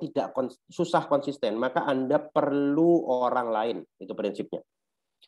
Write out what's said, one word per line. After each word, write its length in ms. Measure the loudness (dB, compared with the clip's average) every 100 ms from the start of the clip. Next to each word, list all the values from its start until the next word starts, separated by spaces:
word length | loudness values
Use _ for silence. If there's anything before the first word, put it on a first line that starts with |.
tidak 320 | -4 -4 -2
kons-, 240 | -4 -4 -8 _
susah 400 | -4 0 0 2
konsisten, 480 | 0 0 -2 -2
maka 320 | 0 0 0 0
Anda 320 | 0 2 0
perlu 880 | 0 0 0 0 2 4 4 4 2
orang 480 | 0 2 0 0
lain, 220 | 0 -2 -4 -10 _
itu 80 | -10
prinsipnya. 560 | -4 -4 -4 -8 -8 -12 _ _ _ _ _